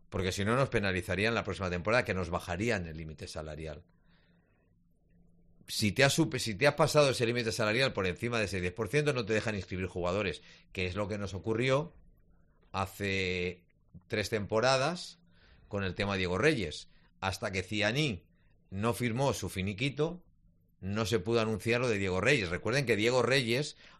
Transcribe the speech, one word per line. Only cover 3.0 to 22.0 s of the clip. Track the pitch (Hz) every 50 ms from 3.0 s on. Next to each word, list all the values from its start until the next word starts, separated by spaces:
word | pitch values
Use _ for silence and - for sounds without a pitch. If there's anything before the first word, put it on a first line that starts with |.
| 82 80 78 - -
salarial. | - - 80 76 78 76 76 80 78 73 - - _ _ _ _ _ _ _ _ _ _ _ _ _ _ _ _ _ _ _ _ _ _ _ _ _ _ _ - - _ _ _ - - - -
Si | - - - 107 104
te | 95 - 135
has | 139 -
supe-, | - 160 - - 127
si | - 113 104
te | 87 135
has | 143 143
pasado | - 160 139 - 151 147 135
ese | 120 - 123
límite | 113 117 123 117 110
salarial | 104 - 113 107 107 123 135 131 -
por | 107 95
encima | 90 85 - - 120 120 113
de | 107
ese | 95 101 92
diez | 90 90 -
por | - 113
ciento, | 98 - 147 151 139 131
no | 123 113
te | 95 110
dejan | 104 101 117 107
inscribir | 98 87 - 98 90 92
jugadores, | 90 - 90 87 87 90 104 104 92 76 - - - - - - -
que | - 95 92
es | 92 90
lo | 101 104
que | 95 104 101
nos | 101 92 98
ocurrió | 92 - 113 110 110 127 131 131 139 160 170 - - - - - _ _ _ _ _ _ _ _ _ _ _
hace | - 95 95 95 - - 101 98 95 95 95 90 92 90 90 90 90 - _ _ _ _ _ _ - - -
tres | _ - 104 101 -
temporadas | 117 107 101 90 107 110 117 127 135 - 131 151 175 175 - - - _ _ _ - - - - - - -
con | - - 101 98
el | 92 82
tema | - 101 101 98
Diego | 95 92 87 90
Reyes. | 92 117 156 156 123 92 76 - - - - - - - - _ _
Hasta | - 95 92 - 110 107
que | 95 95
Ziani | 92 - 107 104 101 104 117 143 156 139 101 80 - _ _ _ _ _ _ _ _ _
no | 95 98 104 117 117
firmó | - 123 120 110 127 139 135 107
su | - - 87
finiquito, | - 98 90 101 104 101 131 143 - - 147 165 175 - - - _ _ _ _ _ _ _ _ _ _
no | - 95 101 107 113
se | 98 117 107
pudo | 85 113 117 117
anunciar | 110 110 110 98 - 113 117 120
lo | 127 123
de | 110
Diego | 98